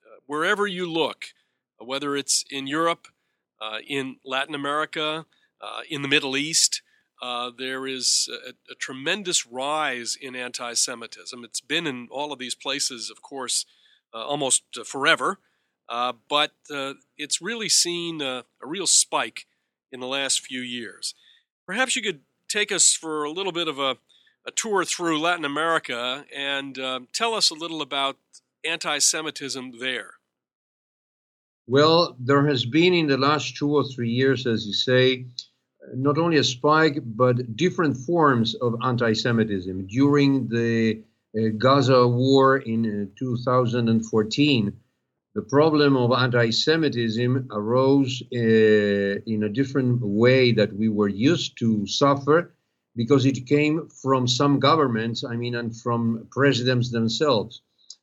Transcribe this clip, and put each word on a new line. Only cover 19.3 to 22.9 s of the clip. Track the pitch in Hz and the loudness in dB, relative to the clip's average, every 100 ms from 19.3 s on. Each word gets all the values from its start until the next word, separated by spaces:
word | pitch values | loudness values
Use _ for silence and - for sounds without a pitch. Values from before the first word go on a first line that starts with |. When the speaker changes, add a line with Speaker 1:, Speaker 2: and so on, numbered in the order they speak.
| - - _ _ _ _ | -8 -20 _ _ _ _
Speaker 1:
in | 127 | -14
the | 127 | -8
last | 135 139 - | -6 -2 -4
few | - 127 | -4 -10
years. | 123 120 107 90 - - _ _ _ _ | -8 -10 -12 -12 -12 -14 _ _ _ _
Perhaps | - 202 254 | -12 -4 -2
you | 247 | -2
could | 208 147 _ _ _ | -4 -6 _ _ _
take | 214 208 | -4 -2
us | 185 - | 2 2